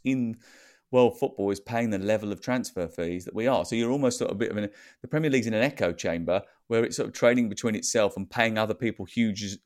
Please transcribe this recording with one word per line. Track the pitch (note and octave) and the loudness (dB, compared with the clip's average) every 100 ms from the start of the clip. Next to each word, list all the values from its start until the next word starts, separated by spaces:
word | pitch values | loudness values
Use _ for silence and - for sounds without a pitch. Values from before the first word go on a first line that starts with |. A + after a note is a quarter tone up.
| B2+ | -2
in | C3 A#2 A2+ - - - _ - | 0 -2 -6 -16 -20 -20 _ 0
world | B2+ A#2+ - | 6 6 4
football | C#3 - G2 | -4 0 0
is | G2 | 0
paying | - A#2 A#2 | -2 -2 0
the | G2 | -2
level | G2+ G#2+ G#2 | 0 0 0
of | F#2+ | -6
transfer | - B2+ - F#2+ E2+ | -2 -4 -4 -6 -6
fees | - E2+ F2+ G2 | -4 -4 -4 -6
that | |
we | G2+ A#2+ | -2 0
are. | A2+ E2 | 2 0
So | A#2 | 0
you're | A#2 | 0
almost | C#3+ C3 B2 | 2 0 0
sort | B2 | -4
of | G2+ | -2
a | |
bit | A2+ | -2
of | G#2 | -2
an, | G#2 - - - | -6 -8 -20 -18
the | B2 | -6
Premier | D3+ D#3 | -2 2
League's | C3+ A2+ | 2 2
in | A2 | 0
an | |
echo | C3 - F2+ | 0 0 -2
chamber | E2+ F#2+ E2+ E2 F#2 - _ - | 0 -2 -2 0 0 -2 _ -2
where | A2+ A#2 | 0 0
it's | - | -2
sort | A2 | -6
of | |
trading | - A#2+ B2 A2+ | 2 4 4 0
between | G2+ A#2 G#2 | -2 -2 -2
itself | - A#2 G2+ - | 0 2 2 0
and | F#2+ | -6
paying | - A2+ A2 | 0 0 2
other | A2 G#2+ | -2 0
people | A2+ - | -4 -4
huge | F#2 - A2+ G2+ G2+ G2+ | -6 0 0 0 -8 -10